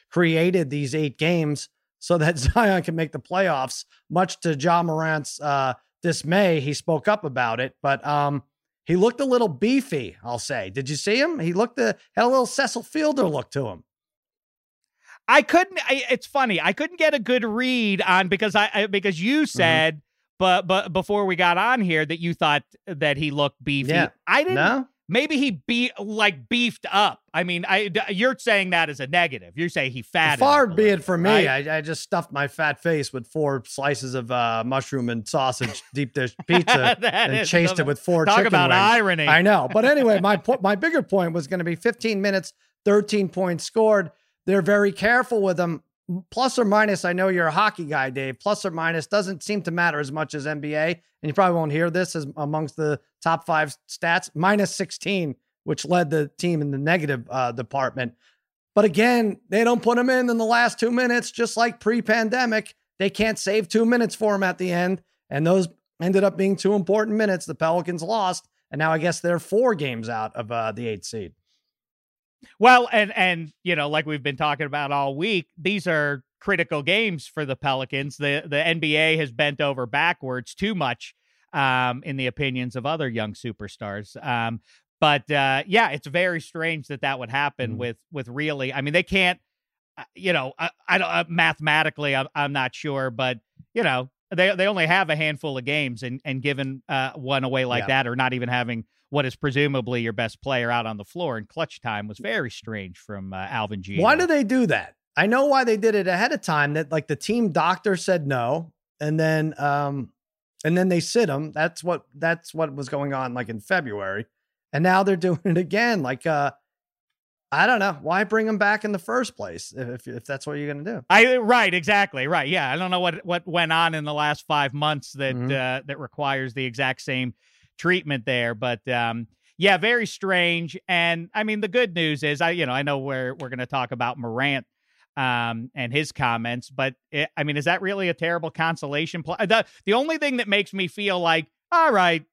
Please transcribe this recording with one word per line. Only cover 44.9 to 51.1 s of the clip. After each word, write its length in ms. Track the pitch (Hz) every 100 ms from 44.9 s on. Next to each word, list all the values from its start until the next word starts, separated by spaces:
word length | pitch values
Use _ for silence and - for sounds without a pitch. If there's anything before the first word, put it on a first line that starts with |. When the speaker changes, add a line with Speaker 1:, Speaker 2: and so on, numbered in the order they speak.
Speaker 1:
careful 500 | - 202 240 247 226
with 180 | 196 170
him. 220 | 175 160 _ _ - 180 -
Plus 260 | - 262 254
or 60 |
minus, 400 | 220 208 214 190
I 80 | 180
know 160 | 180 190
you're 180 | 180 165
a 60 |
hockey 320 | 156 214 202
guy, 260 | 156 147 135
Dave. 300 | 131 135 127
Plus 240 | 202 208
or 80 | 196
minus 340 | 165 165 165 147
doesn't 380 | 208 190 185
seem 180 | - 208
to 80 | 175
matter 300 | 170 175 147
as 100 | 143
much 240 | 151 156
as 100 | 151 143
N 140 | 151
B 140 | 147
A. 120 | 151 160 170 _